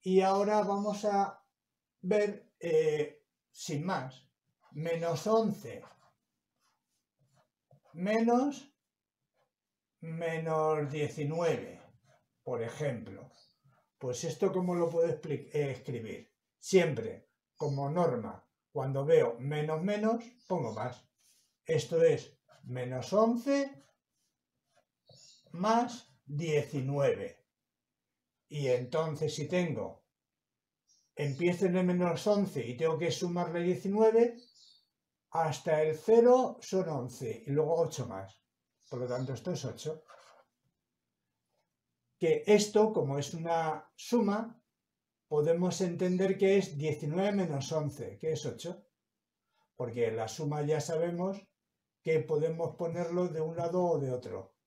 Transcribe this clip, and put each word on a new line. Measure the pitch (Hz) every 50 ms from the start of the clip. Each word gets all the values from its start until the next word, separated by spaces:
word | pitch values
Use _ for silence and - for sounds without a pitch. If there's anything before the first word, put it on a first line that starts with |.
y | _ 190 185 190
ahora | 185 190 196 196 202 202 214 214 202
vamos | 202 196 202 208 208 202 208 -
a | 214 202 196 196 196 - - _ _ _ _ _ _ _ _ _ _ _ _
ver, | - 180 214 208 208 202 196 - - _ _ _
eh, | - 170 160 156 156 156 151 151 147 143 - - _ _ _ _ _ _
sin | _ - - - 156 143 156
más, | 185 190 151 127 135 - - _ _ _ _ _ _ _ _ _ _
menos | - 147 156 170 170 165 165 170 165 143 - 208
once, | 220 226 220 196 - - - 117 123 127 - - - _ _ _ _ _ _ _ _ _ _ _ _ _ _ _ _ _ _ _ _ _ _ _ _ _ _ _ _ _ _ _ _ _ _ _ - _ _ _ -
menos | 160 180 202 214 226 226 233 240 247 269 285 277 - - - _ _ _ _ _ _ _ _ _ _ _ _ _ _ _ _ _ _ _ _ _ _ _ _ _ _
menos | - 165 165 165 170 165 160 160 160 160 160 156 156 156 156 151 147 135
diecinueve, | 147 156 147 135 - 156 147 143 160 170 175 165 143 120 - - - - - - _ _ _ _ _ _ _ _ _ _ _
por | - 127 117
ejemplo. | 113 113 - - 151 139 123 110 - 104 98 95 - - _ - - _ _ _ _ _ _ _ _ _ _ _
Pues | - 127 123 - -
esto, | 165 - - 202 190
¿cómo | 185 185 180 180 175
lo | 175 170 165
puedo | 160 165 165 165
expli-, | 143 - - 160 143 127 - - -
eh, | 151 147 139
escribir? | 127 - - - 127 117 110 107 95 - - _ _ _ _ _ _ _
Siempre, | - - 190 185 170 160 139 113 107 110 98 - _ _ _ _ _ _ _
como | _ 151 139 135 139 143 139
norma, | 151 175 175 147 127 113 110 107 104 - _ _ _ _ _ _
cuando | _ 147 131 135 135 139 139
veo | 151 170 156 - 117 120 -
menos | 127 139 147 151 151 156 156 160
menos, | 170 196 208 208 214 220 233 233 - - - _ _ -
pongo | 185 165 135 113 104
más. | 127 127 123 - - _ _ _ _ _ _ _ _ _ _ _ _ _
Esto | - 160 151 - - 170 165 165
es | 165 147 - - - - _ _ _ - _ -
menos | 123 127 127 127 123 127 127 120 - 185
once | 202 220 226 240 233 - 277 277 277 277 277 - - - _ _ _ _ _ _ _ _ _ _ _ _ _ _ _ _ _ _ _ _ _ _ _ _ _ - - - - - - _ -
más | - 170 185 214 226 233 247 247 - - - _ _ _ _
diecinueve. | - 143 147 170 160 151 147 143 - - 143 127 135 143 143 139 127 113 98 98 - - _ _ _ _ _ _ _ _ _ _ _ _ _ _ _ _ _ _ _ _ _ _ _
Y | - 147 139 131
entonces, | 123 123 127 117 - 156 160 160 151 - 160 147 -
si | - 147 -
tengo, | 180 180 180 165 131 107 98 - - - _ _ _ _ _ _ _ _ _ _ _ _ _ _ _ _ _ _ _ _ _ _ _
empiezo | - 151 143 131 131 170 175 175 - 196 185
en | 175 185
el | 185
menos | 180 175 180 180 175 160 - - 214
once | 208 202 196 - - 143 113
y | 120 123
tengo | 110 160 160 160 147
que | 170 165
sumarle | - - 185 175 175 175 175 160 165 175
diecinueve, | 175 180 180 - - 190 196 214 220 220 214 226 233 240 233 - - _ _ - - - - _ _ _ _ _ _ _ _ _ _ _
hasta | - 165 165 156 139 - - 170 156 151
el | 156 156 156 156
cero | - - 220 233 233 247 247 262 254 - - -
son | - - - 190 180 165
once | 151 135 120 117 - - 135 113 107 - - -
y |
luego | 139 147 156 147 165 165
ocho | 165 151 - - 123
más. | 98 95 95 98 98 - _ _ _ _ _ _ _ _ _ _ _
Por | - 123
lo | 127 123
tanto, | 123 127 131 127 135
esto | 117 - 180
es | 175 139 -
ocho. | 123 - - - 151 156 160 - _ - - - - - - _ _ _ _ _ _ _ _ _ _ _ _ _ _ _ _ _ _ _ _ _ _ _ _ _ _ _ _ _ _ _ _ _ _ _ _
Que | 180 - 156 151 -
esto, | 196 208 208 208 - - 220 190 - 220
como | 180 143 135 139 143
es | 139 - -
una | 165 165 165 165 165 160 156 156 156 - _ _
suma, | - - - - 240 214 202 202 214 233 226 - _ _ _ _ _ _ _ _ _ _ _ _ _ _ _
podemos | 151 151 147 160 170 170 180 180 - -
entender | 190 175 170 175 185 180 180 180 196 190 190 196
que | 202 190 196 202
es | 185 - 151 139
diecinueve | 147 156 143 - 156 151 156 180 190 202
menos | 202 196 185 165 147 135 131 -
once, | 160 156 151 143 - - 113 104 101 -
que | - 156 156
es | 147 -
ocho. | 139 - - - 170 185 - _ _ _ _ _ _ _ _ _ _ _ _ _ _ _ _ _ _ _
Porque | _ 127 120 110 120 117 110
la | 110 113 110 107
suma | - - 151 143 147 147
ya | 147 147 156 143
sabemos | 143 - 165 156 170 175 170 175 180 190 196 - - _ _ _ _ _ _ _ _ _ _ _ _
que | 165 160 156
podemos | 156 - 156 147 156 165 165 165 170 156 -
ponerlo | - 175 165 165 175 175 165 170 180 180 175
de | 151 160
un | 156 160 165 170
lado | 170 170 170 180 180
o | 175 170 143
de | 139 131
otro. | 127 123 - 104 98 95 92 - _ _ _